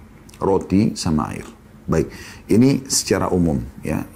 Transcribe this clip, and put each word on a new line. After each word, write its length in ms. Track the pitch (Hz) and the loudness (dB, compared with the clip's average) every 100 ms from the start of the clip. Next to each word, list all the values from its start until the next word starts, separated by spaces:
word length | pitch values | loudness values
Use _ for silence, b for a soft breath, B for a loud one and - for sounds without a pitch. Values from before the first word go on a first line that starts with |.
| - - - - | -20 -20 -20 -6
Roti 540 | 82 95 - 95 110 | 0 0 2 2 2
sama 400 | - - 78 52 | 0 -2 0 -2
air. 160 | 50 - - - - | -6 -12 -16 -20 -14
Baik, 240 | - 82 - B B B B | -2 0 0 B B B B
ini 360 | 101 131 135 - | 4 4 4 -2
secara 400 | - - 98 92 | -4 0 0 2
umum, 320 | 92 87 69 60 - | 2 2 0 -4 -10
ya, 240 | - 78 - | -6 -6 -6